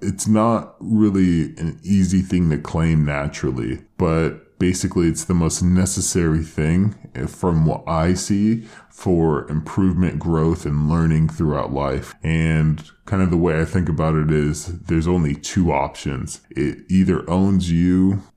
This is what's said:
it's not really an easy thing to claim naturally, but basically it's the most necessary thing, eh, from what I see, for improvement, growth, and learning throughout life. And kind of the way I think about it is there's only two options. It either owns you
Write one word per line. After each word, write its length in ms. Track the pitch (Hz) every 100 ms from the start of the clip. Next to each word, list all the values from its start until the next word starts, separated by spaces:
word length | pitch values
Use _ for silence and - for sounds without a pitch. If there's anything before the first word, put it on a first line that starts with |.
it's 260 | 101 95 107
not 480 | 107 113 110 - -
really 760 | - 110 107 95 92 82 76 -
an 220 | 80 -
easy 380 | 87 98 90 92
thing 280 | 82 90 85
to 60 | 73
claim 480 | - 82 82 80 73
naturally, 760 | 71 71 - 71 64 57 62 - -
but 640 | 87 80 78 - - _
basically 480 | 90 90 95 92 85
it's 160 | 80
the 100 | -
most 280 | 87 80 -
necessary 840 | 90 90 95 - - 92 82 78
thing, 520 | 78 - 78 87 107 - - -
eh, 100 | 65
from 400 | - 92 82 78
what 160 | - -
I 260 | 82 85
see, 520 | 92 - 101 107 113 - - -
for 600 | - 98 85 80 71 -
improvement, 680 | 76 78 - 95 92 87 73
growth, 460 | 82 80 80 85 -
and 240 | 73 76
learning 400 | 82 80 78 80
throughout 420 | - 80 71 -
life. 420 | 67 69 67 - -
And 640 | 80 80 80 80 78 73 - _ -
kind 180 | 98
of 80 | 92
the 60 | 85
way 240 | 87 78
I 40 | 80
think 220 | 98 85
about 280 | 78 80 78
it 140 | 78
is 360 | 78 73 76 -
there's 420 | 87 - 82 80
only 260 | 90 76
two 380 | 71 - - 82
options. 680 | 69 69 - 76 67 - - _
It 300 | - 73 - -
either 380 | 92 92 82 -
owns 420 | 90 98 95 85
you 500 | 85 90 92 95 98 -